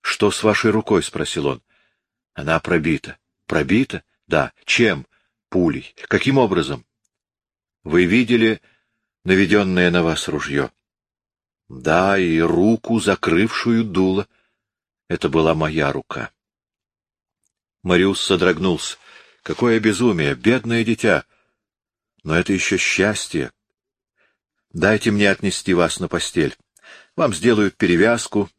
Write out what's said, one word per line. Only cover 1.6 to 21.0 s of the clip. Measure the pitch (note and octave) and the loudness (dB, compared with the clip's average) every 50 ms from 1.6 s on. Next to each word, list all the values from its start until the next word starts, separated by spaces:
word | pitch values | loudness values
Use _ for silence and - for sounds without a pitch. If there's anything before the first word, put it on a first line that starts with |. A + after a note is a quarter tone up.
| _ _ _ _ _ _ _ _ _ _ _ _ _ _ _ | _ _ _ _ _ _ _ _ _ _ _ _ _ _ _
"Она | - C#2+ D2+ D#2+ D#2+ | -10 -4 -2 -2 -2
пробита". | - E2+ F2 E2 D2+ D#2+ D2+ C2+ - - - _ _ _ _ _ _ | 0 0 -2 0 0 0 -2 -4 -6 -14 -20 _ _ _ _ _ _
"Пробита?" | - - D#2+ D2+ C2+ G2 A#3 - - - - _ _ _ _ _ | -4 -2 -2 0 2 0 0 0 -2 -6 -12 _ _ _ _ _
"Да". | _ E2+ D#2 C2+ - _ _ _ | _ 0 0 0 -2 _ _ _
"Чем?" | - - - A#2+ G#2+ F2+ C#2 - _ _ _ _ _ _ _ _ _ | -4 0 2 2 2 0 -4 -10 _ _ _ _ _ _ _ _ _
"Пулей". | - F#2+ F2 D#2+ D2 - - - _ - - - | 0 0 0 0 0 -4 -10 -14 _ -20 -4 -2
"Каким | - G2 - C3+ C3+ C3+ | -2 0 0 2 2 2
образом?" | B2 G2+ F#2 E2+ D2+ C#2+ C#2+ A#1+ _ _ _ _ _ _ _ _ _ _ _ _ _ _ _ _ _ _ _ _ | 2 2 0 -2 -2 -4 -6 -10 _ _ _ _ _ _ _ _ _ _ _ _ _ _ _ _ _ _ _ _
"Вы | _ D#2 D#2 F2+ F2+ | _ 0 2 2 2
видели | E2+ G2+ B2 B2 A2 B2 A2+ A2 A2+ G#2+ - _ _ _ _ _ _ _ _ _ _ _ _ _ | 4 2 0 2 2 2 2 2 2 0 -2 _ _ _ _ _ _ _ _ _ _ _ _ _
наведенное | F2+ F#2+ F#2+ G2+ E2 G2+ G#2 G2+ F#2 F#2 F2+ F2 F2 | 2 4 4 4 4 4 2 2 2 2 2 2 2
на | E2+ F2 | 2 2
вас | E2 E2 D#2 - - - | 0 0 -2 -4 -6 -6
ружье?" | D2 D2 C#2+ C#2+ C#2 C#2+ C2+ - _ _ _ _ _ _ _ _ _ _ _ _ _ _ _ _ _ _ _ _ | -6 -6 -6 -4 -4 -4 -4 -4 _ _ _ _ _ _ _ _ _ _ _ _ _ _ _ _ _ _ _ _
"Да, | C2 C2 B1+ D#2 D#2+ F2 F#2 G2 G2 G2 | -20 -6 -2 0 0 2 2 2 0 0
и | F#2 E2+ D#2+ D#2+ | 0 0 0 0
руку, | E2 E2 E2 E2+ F#2+ G#2+ A#2 A2+ - - A#2 A2 | 2 2 2 2 4 2 2 0 -2 -4 -4 0
закрывшую | - G2+ F#2+ - - - E2 F2 G#2+ A2 - - - A#2 A#2 A2+ A2+ | 0 0 0 0 0 0 2 2 0 0 -2 -4 -2 0 0 0 0
дуло. | G#2+ F2 F#2 F#2+ F#2 F#2 G2+ G2+ _ _ _ _ _ _ _ _ _ _ _ _ _ _ _ _ _ | -2 0 0 0 2 0 -2 -4 _ _ _ _ _ _ _ _ _ _ _ _ _ _ _ _ _
Это | F2 - - D2+ | -6 -4 -4 0
была | C#2+ E2 D#2+ D#2+ D#2+ | 0 2 2 2 0
моя | D#2+ D#2+ D#2 D#2 D#2+ D2 C#2 | 0 -2 -4 -2 -2 -2 -2
рука". | C2+ C2+ - _ - - A1+ - _ _ _ _ _ _ _ _ _ _ _ _ _ _ _ _ _ _ _ _ _ _ _ _ _ _ _ _ _ _ | -4 -6 -10 _ -12 -12 -12 -12 _ _ _ _ _ _ _ _ _ _ _ _ _ _ _ _ _ _ _ _ _ _ _ _ _ _ _ _ _ _
Мариус | - F2 F2+ F2+ F#2 G2 G2 - | -2 2 2 4 4 2 0 -2
содрогнулся. | - - G2 E2+ F#2 F#2 E2+ D#2 F#2 F#2 E2+ D2+ - - - _ _ - - - - _ _ _ | 0 0 0 2 2 2 2 2 0 -2 -2 -2 -6 -10 -12 _ _ -20 -20 -20 -20 _ _ _
"Какое | _ - - - A#2+ A#2+ A2+ A2+ | _ -10 -4 -2 0 0 0 2
безумие, | G#2+ A2 G2+ F2+ B2 A#2+ G2 E2 D2 C#2+ C2+ | 2 0 0 2 0 0 2 0 -2 -2 -4
бедное | B1 - G#2 B2 B2+ A2 A#2 A2+ A#2 A2+ | 0 0 0 0 2 0 -2 -2 -2 0
дитя! | A2+ A2+ - | -2 -2 0